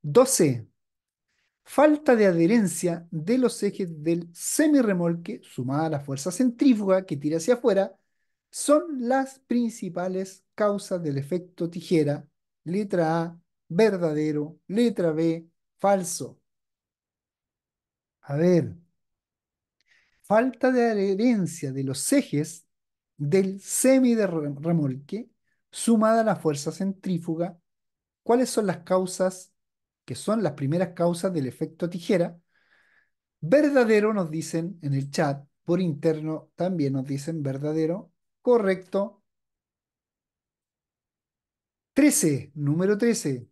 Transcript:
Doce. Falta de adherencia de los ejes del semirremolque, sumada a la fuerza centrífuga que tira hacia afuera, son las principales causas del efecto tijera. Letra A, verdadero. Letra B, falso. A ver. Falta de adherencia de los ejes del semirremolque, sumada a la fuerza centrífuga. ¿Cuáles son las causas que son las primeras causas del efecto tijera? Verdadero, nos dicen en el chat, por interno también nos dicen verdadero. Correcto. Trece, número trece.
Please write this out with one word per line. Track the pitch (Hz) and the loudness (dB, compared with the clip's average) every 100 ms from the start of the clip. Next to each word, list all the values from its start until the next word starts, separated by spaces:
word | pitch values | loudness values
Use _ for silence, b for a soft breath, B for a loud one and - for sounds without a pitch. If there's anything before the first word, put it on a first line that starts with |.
Doce. | 147 147 262 - 160 117 - _ _ _ _ _ _ _ _ _ | 4 4 4 4 2 2 -8 _ _ _ _ _ _ _ _ _
Falta | _ - 302 302 294 233 | _ 4 4 4 2 4
de | 196 | 4
adherencia | 170 170 233 190 - 175 170 - | 4 4 4 2 -2 -4 -4 -8
de | 160 160 254 | -8 -2 0
los | 247 - | 0 0
ejes | 202 196 185 156 | -6 -4 -8 -6
del | 156 170 170 | -2 -2 -4
semirremolque, | - - - 311 285 226 180 170 170 170 226 | -12 -6 0 4 4 2 2 0 -2 -6 -14
sumada | - - 127 143 160 | -12 -8 -4 -2 -2
a | |
la | 143 | -4
fuerza | 143 139 185 | -6 -6 -6
centrífuga | 175 254 240 277 214 196 190 190 | 0 0 4 4 4 2 0 0
que | 143 | -4
tira | 147 165 | -2 -2
hacia | 165 240 | 0 2
afuera, | 240 190 196 - _ _ _ _ _ | 2 2 0 -6 _ _ _ _ _
son | - - 302 349 269 240 | -8 2 2 2 -6 -2
las | 262 269 - | 0 -2 -10
principales | _ 240 233 226 185 170 180 185 190 - _ | _ -2 -2 -6 -10 -6 -4 -6 -8 -14 _
causas | - 208 202 - 180 | -2 -2 -2 -4 -6
del | 165 139 | -4 -4
efecto | 139 180 175 - 170 | -4 -6 -8 -8 -8
tijera. | 170 - 165 147 147 - _ _ _ | -8 0 2 2 -2 -8 _ _ _
Letra | 151 185 202 180 160 165 | -6 -4 -2 0 0 0
A, | 165 170 _ _ _ | -4 -10 _ _ _
verdadero. | 165 220 190 170 151 156 151 147 - - | 2 2 2 -2 0 -2 -2 -6 -12 -6
Letra | 196 240 196 175 | 0 0 0 -2
B, | 156 165 165 165 _ _ _ | 0 0 -2 -8 _ _ _
falso. | 196 196 175 - 143 - _ _ _ _ _ _ _ _ _ _ _ _ _ _ _ _ _ _ | 0 2 -2 -8 -12 -14 _ _ _ _ _ _ _ _ _ _ _ _ _ _ _ _ _ _
A | - 143 | -8 0
ver. | 175 175 117 - _ _ _ _ _ _ _ _ _ _ _ _ _ _ | 2 2 0 -10 _ _ _ _ _ _ _ _ _ _ _ _ _ _
Falta | _ 208 262 - 254 | _ 2 2 0 0
de | 254 233 | 2 2
adherencia | 214 196 196 247 220 165 - 139 | 2 0 2 2 2 0 -4 -6
de | 135 | -4
los | 135 135 - | -4 -4 0
ejes | 277 277 147 160 - _ _ _ _ _ _ | 0 2 -4 -4 -10 _ _ _ _ _ _
del | 147 190 190 196 | 0 2 0 -4
semirremolque, | - - 262 269 254 226 196 165 147 139 160 170 143 131 - 202 - _ _ _ _ | -8 0 4 4 4 2 0 -2 -6 -6 -2 0 0 -4 -10 -12 -12 _ _ _ _
sumada | - - 233 220 226 | -6 2 4 4 2
a | |
la | 220 170 | 2 0
fuerza | 160 143 - | -2 -2 -6
centrífuga. | 156 190 190 185 175 170 160 175 - _ _ _ _ _ _ | -6 -6 -6 -4 -4 -4 -6 -6 -8 _ _ _ _ _ _
¿Cuáles | - 240 240 | 0 0 2
son | - 208 | 0 -2
las | 170 | -4
causas | - 185 185 - 190 190 - _ _ _ _ _ | 0 0 0 -2 -4 -4 -20 _ _ _ _ _
que | - 123 | -14 -8
son | - 220 | -4 -2
las | 170 | -2
primeras | 139 139 170 180 | -2 -2 0 -2
causas | - 175 170 190 | 0 -2 0 -2
del | 170 127 | -2 -6
efecto | - 160 - 170 | -6 -10 -6 -8
tijera? | 170 - 190 165 - _ _ _ _ _ _ _ _ _ _ | -6 0 0 0 -6 _ _ _ _ _ _ _ _ _ _
Verdadero, | 151 277 302 277 226 214 214 | 2 4 4 4 4 4 2
nos | 214 160 | -2 -4
dicen | 156 151 165 165 - | -6 -6 -6 -6 -8
en | 143 139 | -4 -4
el | 135 | -4
chat, | - 147 139 - _ | -2 -2 -2 -12 _
por | - 175 | -2 0
interno | 180 139 165 156 156 156 - - | 0 0 -2 -2 -4 -8 -12 -6
también | 175 180 139 | -4 -2 -2
nos | 135 131 | -2 -4
dicen | 139 139 165 | -8 -6 -6
verdadero. | 139 135 151 156 160 180 - _ _ _ | -6 -6 -4 -2 -2 -4 -10 _ _ _
Correcto. | - 240 196 185 - 190 202 _ _ _ _ _ _ _ _ _ _ _ _ _ _ _ _ _ _ _ _ _ _ _ _ _ _ _ _ | 2 2 2 -2 -2 -4 -4 _ _ _ _ _ _ _ _ _ _ _ _ _ _ _ _ _ _ _ _ _ _ _ _ _ _ _ _
Trece, | - 285 - 170 135 - 151 | 4 4 4 0 0 -6 -4
número | 143 160 190 208 | -2 0 0 2
trece. | 233 233 156 127 107 | 0 0 -4 -6 -10